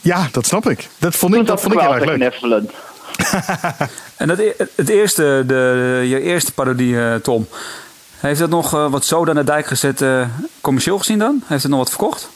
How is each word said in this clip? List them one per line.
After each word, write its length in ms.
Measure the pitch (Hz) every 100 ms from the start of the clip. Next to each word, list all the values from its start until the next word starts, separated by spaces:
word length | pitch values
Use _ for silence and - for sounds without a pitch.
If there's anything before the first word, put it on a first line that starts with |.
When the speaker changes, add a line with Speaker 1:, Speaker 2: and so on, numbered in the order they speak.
Speaker 1:
Ja, 260 | 170 175 151
dat 140 | 127 117
snap 240 | 190 226
ik. 180 | 123 - -
Dat 160 | 139 -
vond 160 | 180
ik, 40 | 226
Speaker 2:
Toen 100 | 220
Speaker 1:
dat 120 | 196
Speaker 2:
zat 120 | 196
Speaker 1:
vond 20 |
ik 60 | 208
Speaker 2:
ik 60 | 143 127
Speaker 1:
heel 120 | 143
Speaker 2:
wel 0 | 143
Speaker 1:
erg 100 | 123 -
Speaker 2:
te 80 | 123
Speaker 1:
leuk. 160 | 110 104
Speaker 2:
kniffelen. 20 | - - - - -
Speaker 1:
<laughs> 1000 | - 196 - 185 170 - 123 - - -
Speaker 3:
En 100 | 147
dat 120 | 180
e-, 140 | 214 - 180 -
het 140 | 147
eerste, 540 | 208 208 - 151 135 127
de, 540 | 131 127 127 127 127 127
je 140 | 131
eerste 300 | 165 175 -
parodie, 460 | - 127 127 123 120
eh, 160 | 117 113
Tom, 320 | 139 117 110 - - - - - - -
heeft 200 | 139 147
dat 100 | 165
nog, 240 | 170 165
eh, 180 | 151 147
wat 140 | 135 -
Zoda 240 | 165 165
aan 60 | 151
de 60 |
dijk 220 | 139 151 151
gezet, 360 | 131 143 131
eh, 260 | 135 131 123 123 302 -
commercieel 360 | - 135 - 196
gezien 220 | - 214
dan? 220 | 220 285 -
Heeft 160 | 143
het 100 | 135
nog 80 | 139
wat 100 | 127
verkocht? 400 | - 214 - -